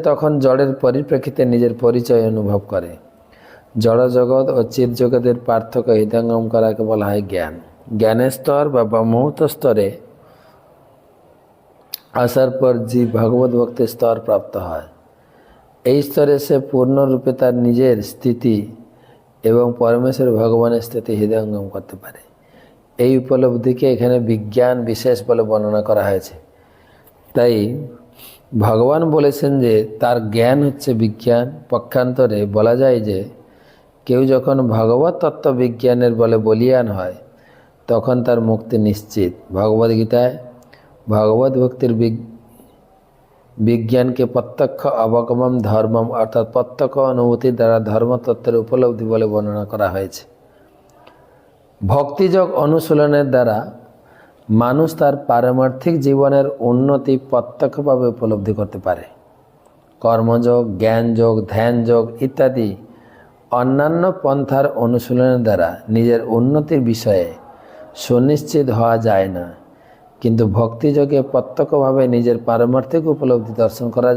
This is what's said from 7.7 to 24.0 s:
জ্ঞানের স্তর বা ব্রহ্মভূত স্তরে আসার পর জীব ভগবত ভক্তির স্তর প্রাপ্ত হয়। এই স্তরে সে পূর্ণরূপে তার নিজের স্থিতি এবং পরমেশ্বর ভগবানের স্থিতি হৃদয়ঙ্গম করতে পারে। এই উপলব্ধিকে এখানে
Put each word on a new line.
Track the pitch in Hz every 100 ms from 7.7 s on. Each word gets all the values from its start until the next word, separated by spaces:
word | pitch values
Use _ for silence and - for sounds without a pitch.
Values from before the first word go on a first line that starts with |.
| - - 110
জ্ঞানের | 110 113 127 -
স্তর | - 143 147
বা | 131 107
ব্রহ্মভূত | 113 113 117 147 143 151
স্তরে | - 135 110 98 - - - - _ _ _ _ _ _ _ _ _ _ _ _ _ _ _ _ - _ 123
আসার | 120 135 131 131
পর | 127 120 113
জীব | 120 117 113
ভগবত | 117 123 127 120
ভক্তির | 120 127 117
স্তর | - 117 110 -
প্রাপ্ত | 101 - 98
হয়। | 85 78 - _ _ _ _ _ _ _ _ _ 123
এই | 143 143
স্তরে | 160 147 143 143
সে | 139 -
পূর্ণরূপে | 131 127 139 139 127 131
তার | 127 127 123 120
নিজের | 120 131 110 98
স্থিতি | - 127 117 120 107 104 - - _ _ _ _ _
এবং | 110 117 120 120
পরমেশ্বর | 117 120 127 127 127 110
ভগবানের | 113 117 117 117 113
স্থিতি | 120 110 107
হৃদয়ঙ্গম | 104 110 107 104 98
করতে | 98 - 95
পারে। | - - - _ _ _ _ _ _ -
এই | 123 131
উপলব্ধিকে | 131 131 127 120 127 123 135
এখানে | 110